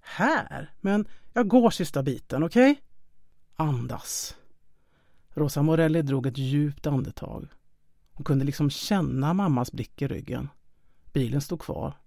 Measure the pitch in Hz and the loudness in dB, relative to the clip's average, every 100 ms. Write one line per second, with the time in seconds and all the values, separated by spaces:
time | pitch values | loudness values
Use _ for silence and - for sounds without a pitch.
0 | - - 214 302 - 139 147 - 196 208 | -14 -2 2 2 -2 -10 -12 -6 0 0
1 | 208 - - - 214 247 233 - 175 143 | 0 -8 -6 0 6 6 6 2 -2 0
2 | 139 120 - 127 165 226 262 285 - - | 0 -2 -4 -2 2 6 8 6 -2 -18
3 | - - - - - - 160 127 120 - | -18 -20 -20 -20 -20 -2 0 0 -2 -8
4 | - - - - - - - - _ _ | -8 -8 -8 -12 -20 -20 -20 -20 _ _
5 | _ - - - 147 147 147 160 160 160 | _ -20 -14 -2 -2 2 2 4 4 2
6 | 143 135 131 131 131 143 147 143 151 143 | 2 0 -2 -2 0 0 0 -2 -2 0
7 | 139 - - - - - - - _ _ | -2 -8 -12 -12 -14 -18 -20 -20 _ _
8 | _ - 131 139 135 143 147 - - 202 | _ -12 0 0 0 0 -2 -2 -2 0
9 | 147 127 143 180 196 131 123 - 113 - | 0 0 0 2 2 2 0 -6 -10 -6
10 | 139 101 - 120 139 - - - - - | -6 -4 -6 -8 -8 -14 -20 -20 -20 -20
11 | - - 123 135 139 165 - - 107 139 | -6 -2 0 -2 -2 -8 -6 -6 -6 -10